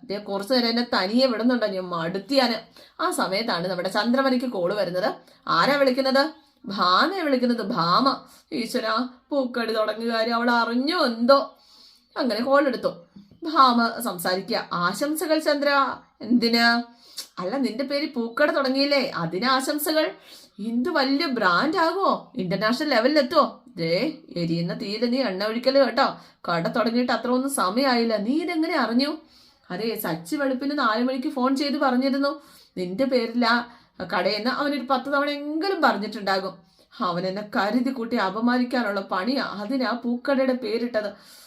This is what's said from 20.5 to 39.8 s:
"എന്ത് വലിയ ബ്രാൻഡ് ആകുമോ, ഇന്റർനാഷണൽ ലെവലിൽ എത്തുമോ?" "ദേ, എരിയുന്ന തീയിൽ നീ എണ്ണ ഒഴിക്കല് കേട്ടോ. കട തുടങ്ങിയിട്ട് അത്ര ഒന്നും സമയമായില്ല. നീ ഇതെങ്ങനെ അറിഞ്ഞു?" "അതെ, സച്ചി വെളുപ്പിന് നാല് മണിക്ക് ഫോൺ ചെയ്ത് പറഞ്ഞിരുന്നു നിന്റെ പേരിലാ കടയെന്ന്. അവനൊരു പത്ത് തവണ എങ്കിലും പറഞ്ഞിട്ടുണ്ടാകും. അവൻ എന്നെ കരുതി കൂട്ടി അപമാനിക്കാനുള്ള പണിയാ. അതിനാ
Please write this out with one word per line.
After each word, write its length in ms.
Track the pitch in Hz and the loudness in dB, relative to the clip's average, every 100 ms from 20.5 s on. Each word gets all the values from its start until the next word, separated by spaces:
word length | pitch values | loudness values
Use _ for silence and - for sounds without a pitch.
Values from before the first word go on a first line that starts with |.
| - | -10
"എന്ത് 300 | 220 240 294 | -4 -2 0
വലിയ 360 | 320 262 277 339 | 0 2 0 0
ബ്രാൻഡ് 500 | 233 190 175 277 349 | 2 2 4 2 2
ആകുമോ, 560 | 330 359 370 202 - - | 2 2 0 0 -4 -6
ഇന്റർനാഷണൽ 520 | 180 190 214 247 302 | -4 0 0 0 2
ലെവലിൽ 300 | 240 247 302 | 2 4 2
എത്തുമോ?" 440 | 262 330 247 - - - | 2 2 2 -2 -16 -6
"ദേ, 180 | 165 180 294 - - 175 | -2 0 0 -6 -10 -4
എരിയുന്ന 380 | 170 170 175 - | -2 -2 -2 -4
തീയിൽ 320 | 196 214 240 | -6 -2 0
നീ 80 | 254 | 0
എണ്ണ 260 | 233 185 | 0 -2
ഒഴിക്കല് 340 | 214 233 254 277 | -2 0 2 4
കേട്ടോ. 280 | 247 233 269 - - _ - | 4 2 0 -2 -16 _ -4
കട 180 | 170 165 | -2 0
തുടങ്ങിയിട്ട് 440 | 240 226 240 254 | 0 0 2 0
അത്ര 180 | 233 240 | -2 0
ഒന്നും 200 | 254 269 | 0 0
സമയമായില്ല. 640 | 269 185 214 277 240 233 214 | -2 0 2 2 2 2 0
നീ 180 | 202 302 | 0 -2
ഇതെങ്ങനെ 340 | 349 330 330 330 | -2 -2 0 0
അറിഞ്ഞു?" 340 | 226 233 285 311 - _ _ _ - | 0 2 0 -4 -12 _ _ _ -12
"അതെ, 240 | 180 226 | -6 -4
സച്ചി 420 | 202 190 160 - 302 | -4 -4 -6 -6 -2
വെളുപ്പിന് 420 | 269 254 277 294 | -2 -2 -2 0
നാല് 260 | 240 220 | 0 2
മണിക്ക് 240 | 254 262 302 | 0 0 -4
ഫോൺ 280 | 277 254 269 | 0 0 0
ചെയ്ത് 220 | 285 277 | 0 0
പറഞ്ഞിരുന്നു 540 | 277 247 269 277 277 302 - - _ - | 2 2 2 0 -2 -4 -14 -20 _ -8
നിന്റെ 280 | 180 190 | -6 -2
പേരിലാ 500 | 262 247 226 240 226 233 233 - _ - | 0 0 0 0 2 2 -2 -14 _ -14
കടയെന്ന്. 480 | 175 180 190 214 226 | -4 -2 0 0 -2
അവനൊരു 360 | 247 285 285 247 | -2 -2 -4 -2
പത്ത് 180 | 262 269 | -2 0
തവണ 180 | 285 294 | -2 0
എങ്കിലും 500 | 285 294 320 392 370 | -4 -4 -4 -2 2
പറഞ്ഞിട്ടുണ്ടാകും. 720 | 269 202 208 214 196 190 190 - _ _ _ | 2 0 -4 -6 -2 -2 -2 -12 _ _ _
അവൻ 340 | - 190 170 185 | -6 -4 -2 -4
എന്നെ 160 | 196 208 233 | -6 -4 -2
കരുതി 340 | 196 247 254 | 0 0 -2
കൂട്ടി 260 | 262 226 240 | -4 -4 -2
അപമാനിക്കാനുള്ള 840 | 190 202 240 254 247 254 214 202 | -2 0 0 2 0 -2 -2 -4
പണിയാ. 440 | 196 190 208 269 | -4 -4 -2 -2
അതിനാ 460 | 190 196 208 269 | -4 -8 -4 -2